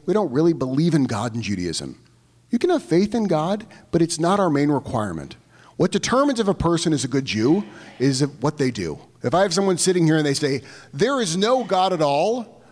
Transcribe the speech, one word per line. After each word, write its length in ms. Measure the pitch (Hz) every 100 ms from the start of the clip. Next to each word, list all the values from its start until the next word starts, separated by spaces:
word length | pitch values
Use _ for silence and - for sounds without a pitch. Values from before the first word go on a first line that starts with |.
| -
we 80 |
don't 160 | 208 170
really 220 | 123 170
believe 420 | 151 131 135 170
in 100 | 156
God 300 | 123 107 120
in 80 | 113
Judaism. 560 | 101 95 87 78 69 - _ _ _ _ -
You 100 | 240
can 100 | 359
have 140 | 330
faith 280 | - 165 208
in 120 | 233
God, 420 | 208 160 165 208 - - -
but 120 | 170
it's 180 | 165 -
not 180 | 170 202
our 120 | 180
main 200 | 143 147
requirement. 640 | 139 - 117 104 80 69 - _ _ - -
What 140 | 185
determines 480 | 196 - 240 285 233
if 80 | 196
a 80 |
person 380 | 180 165 170 170
is 120 | 147
a 40 | 123
good 160 | 135
Jew 400 | 135 107 123 185 208 - - -
is 220 | 131 131 143 -
what 180 | 143 151
they 120 | 131
do. 280 | 120 85 71 - _
If 120 | 120
I 80 | 170
have 120 | 196
someone 240 | 185 196 180
sitting 260 | 185 180
here 140 | 160 156
and 80 | 147
they 80 |
say, 280 | 139 143 135 - - -
"There 300 | 139 226 277
is 160 | 202 175
no 260 | 208 262
God 300 | 202 190 185
at 80 | 180
all, 600 | 147 143 190 247 220 - -